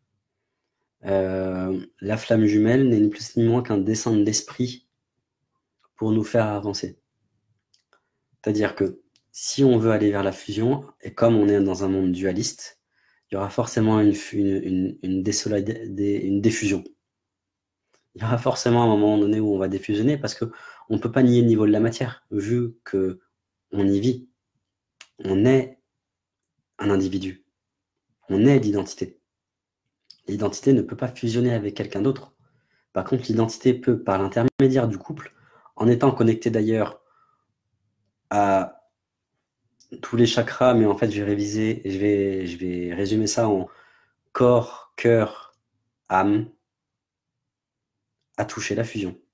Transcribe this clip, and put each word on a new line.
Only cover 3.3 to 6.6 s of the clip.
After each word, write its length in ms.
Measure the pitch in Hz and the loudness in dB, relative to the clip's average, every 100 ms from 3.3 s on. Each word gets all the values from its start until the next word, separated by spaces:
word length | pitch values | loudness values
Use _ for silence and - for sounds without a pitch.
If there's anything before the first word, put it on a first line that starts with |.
| - | 0
ni 80 | |
moins 180 | 113 120 | 2 2
qu'un 160 | 120 104 | 0 -2
dessin 340 | 95 110 117 | 0 -2 0
de 120 | 110 | 2
l'esprit 640 | 104 107 - - 123 123 _ _ _ _ _ _ _ _ _ _ _ - | 2 -2 -4 -6 -6 -8 _ _ _ _ _ _ _ _ _ _ _ -6
pour 160 | 110 | -2
nous 120 | 110 | 0
faire 240 | 104 120 107 | 0 0 0
avancer. 520 | 104 | -2